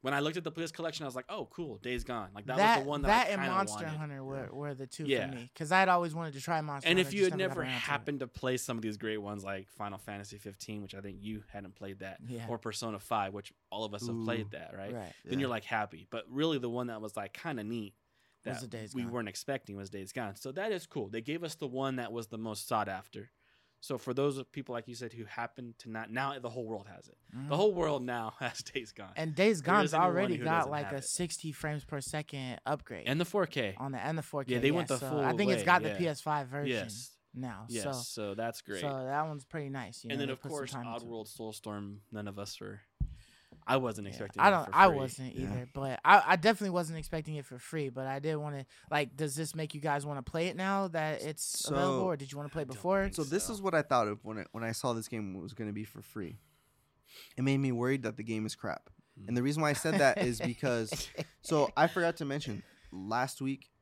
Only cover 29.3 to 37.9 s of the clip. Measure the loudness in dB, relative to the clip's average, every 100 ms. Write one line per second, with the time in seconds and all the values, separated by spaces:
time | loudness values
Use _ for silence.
29.3 | 4 6 6 6 6 6 6 4 6 2
30.3 | 2 2 2 2 0 -2 -4 -4 -2 -2
31.3 | -4 -8 -6 -4 -4 -4 -6 -4 -6 -6
32.3 | -8 -6 -6 -2 -4 -4 -6 0 2 2
33.3 | 2 0 2 -2 -2 -6 -4 -2 -4 -4
34.3 | -6 0 4 6 4 2 0 0 0 2
35.3 | 4 4 4 6 6 6 0 0 0 -2
36.3 | -2 -2 -4 0 0 -2 -8 -12 -16 _
37.3 | -8 -8 -8 -6 -4 -2